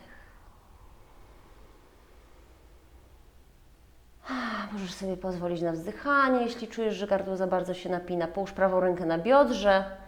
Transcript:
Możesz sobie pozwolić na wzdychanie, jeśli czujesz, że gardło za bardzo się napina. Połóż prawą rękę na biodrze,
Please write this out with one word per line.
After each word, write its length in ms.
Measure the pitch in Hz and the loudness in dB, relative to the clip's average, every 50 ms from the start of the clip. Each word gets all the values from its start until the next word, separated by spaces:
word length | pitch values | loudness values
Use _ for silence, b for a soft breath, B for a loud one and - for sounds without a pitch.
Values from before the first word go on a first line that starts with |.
| b b b b b b b b b b b - - - - - - - - - - - - - - - - - - - - - - - - - - - - - - - - - - - - - - - - - - - - - - - - - - - - - - - - - - - - - - - - - - - - - - - - - - B 262 254 240 233 220 208 208 202 208 | b b b b b b b b b b b -20 -20 -20 -20 -20 -20 -20 -20 -20 -20 -20 -20 -20 -20 -20 -20 -20 -20 -20 -20 -20 -20 -20 -20 -20 -20 -20 -20 -20 -20 -20 -20 -20 -20 -20 -20 -20 -20 -20 -20 -20 -20 -20 -20 -20 -20 -20 -20 -20 -20 -20 -20 -20 -20 -20 -20 -20 -20 -20 -20 -20 -20 -20 -20 -20 -20 -20 -20 -20 -20 -20 -20 -16 -12 B -8 -6 -6 -6 -6 -6 -8 -8 -8
Możesz 220 | 202 190 175 175 | -8 -8 -10 -10
sobie 220 | - 196 190 185 | -8 -6 -6 -6
pozwolić 460 | 185 185 190 180 175 175 175 175 165 170 | -4 -6 -6 -6 -4 -4 -4 -4 -2 -2
na 100 | 170 165 | -2 -4
wzdychanie, 720 | 160 160 202 214 - - 285 285 277 269 262 254 247 233 | -4 -6 -8 -10 -6 -2 0 2 4 4 4 4 2 2
jeśli 260 | 233 233 - 226 214 | 0 -4 -6 -10 -10
czujesz, 260 | - 226 226 214 202 | -6 -4 -2 -2 -2
że 120 | 180 202 | -2 -2
gardło 300 | 202 202 190 190 190 190 | 0 0 0 0 0 -2
za 100 | 185 190 | -2 0
bardzo 280 | 180 185 185 175 180 180 | 0 0 0 0 -2 -4
się 140 | - - 180 | -6 -4 -4
napina. 380 | 180 175 180 - 175 175 165 | -4 -4 -4 -4 -2 -2 -2
Połóż 260 | 165 - 196 190 185 - | -2 -2 -4 -4 -4 0
prawą 280 | 190 190 190 185 185 | 2 2 4 4 4
rękę 260 | 185 185 175 175 175 | 4 2 2 0 0
na 120 | 165 165 165 | 0 0 0
biodrze, 680 | 170 226 262 277 285 240 247 196 202 202 190 196 196 - - B B | 4 6 6 6 6 6 2 2 4 4 4 4 4 0 -6 B B